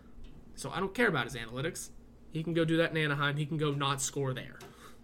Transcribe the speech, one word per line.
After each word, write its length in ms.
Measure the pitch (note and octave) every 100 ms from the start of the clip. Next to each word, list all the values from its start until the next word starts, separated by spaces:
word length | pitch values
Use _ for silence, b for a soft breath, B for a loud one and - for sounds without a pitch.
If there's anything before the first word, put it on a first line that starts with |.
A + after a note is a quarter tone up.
| B B - - - -
So 140 | C3+
I 100 | D3
don't 120 | F#3+
care 140 | B3 A#3
about 160 | D3+
his 100 | A#2+
analytics. 540 | A#2 A2+ B2 D#3+ F3 - - - - -
He 100 | D#3+
can 100 | E3
go 120 | E3 D#3+
do 100 | E3
that 120 | E3
in 60 | D#3
Anaheim. 380 | D3+ C#3+ C#3+ D3
He 80 | D3
can 100 | D#3
go 140 | D3+
not 320 | C#3+ C#3 C3+
score 320 | - C#3+ C3+
there. 240 | A#2+ C#2 - - B B B